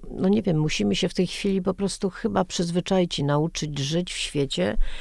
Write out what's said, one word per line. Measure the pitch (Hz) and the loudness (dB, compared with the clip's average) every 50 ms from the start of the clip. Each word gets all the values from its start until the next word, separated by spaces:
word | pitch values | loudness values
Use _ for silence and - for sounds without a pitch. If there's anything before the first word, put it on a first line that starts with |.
| - - | -10 -10
no | - - - 185 | -4 0 2 4
nie | 208 226 | 4 4
wiem, | 190 196 160 156 | 4 2 2 2
musimy | 151 156 - - 208 202 196 | 2 0 0 0 0 0 2
się | - 190 - | 0 0 0
w | - | 0
tej | - 180 - | 0 0 -2
chwili | - - - 202 190 190 | -2 -2 -2 0 0 0
po | 180 196 185 | 0 -2 -2
prostu | - 202 190 - - - 185 | -2 -2 -4 -2 -2 -4 -4
chyba | - - - 220 196 190 185 | -4 -4 -4 0 0 0 0
przyzwyczaić | - - - 175 170 170 180 170 - 196 185 180 170 - 160 | 0 -2 -2 -2 0 0 -2 0 2 2 2 2 2 0 -2
i | 147 | 0
nauczyć | 143 147 147 156 165 - - 156 151 147 143 | 2 2 2 2 0 -2 -4 -6 -4 -4 -4
żyć | 135 139 160 175 180 - - | -2 0 0 -2 -2 -2 -6
w | - | -6
świecie, | - - - 147 139 131 - 175 185 208 214 208 - - - - | -6 -4 -2 -2 -2 -2 0 -2 0 2 4 4 4 4 2 -2